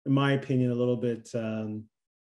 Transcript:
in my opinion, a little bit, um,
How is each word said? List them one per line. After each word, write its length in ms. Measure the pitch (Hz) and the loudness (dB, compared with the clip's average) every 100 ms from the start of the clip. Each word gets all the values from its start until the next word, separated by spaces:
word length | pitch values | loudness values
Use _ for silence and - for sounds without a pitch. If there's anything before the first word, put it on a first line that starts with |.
| 139 | 0
in 60 | |
my 200 | 135 139 | 2 4
opinion, 380 | 135 139 131 123 | 2 0 0 2
a 40 | 120 | 2
little 220 | 123 120 | 0 0
bit, 320 | 120 113 113 | 0 -4 -6
um, 520 | 117 110 110 107 107 107 _ _ _ | -6 -4 -4 -6 -8 -12 _ _ _